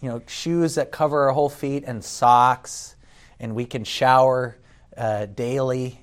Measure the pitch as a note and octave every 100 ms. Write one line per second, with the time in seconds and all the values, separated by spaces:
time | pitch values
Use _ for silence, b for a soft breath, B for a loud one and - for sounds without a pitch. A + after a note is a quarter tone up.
0 | C3 A#2 - - E3+ E3+ E3 D#3+ C3+ -
1 | D3+ D3 C#3 C3+ C#3+ C#3+ C#3 C#3 C#3 A#2
2 | - - A#2+ B2 B2 B2 - - - -
3 | b b b - A#2 A2 A#2+ B2+ G#2+ -
4 | C3 C3 C3 B2+ B2 - b b b -
5 | A2+ G#2 G#2 G2+ A#2+ C3+ C3 B2+ B2+ B2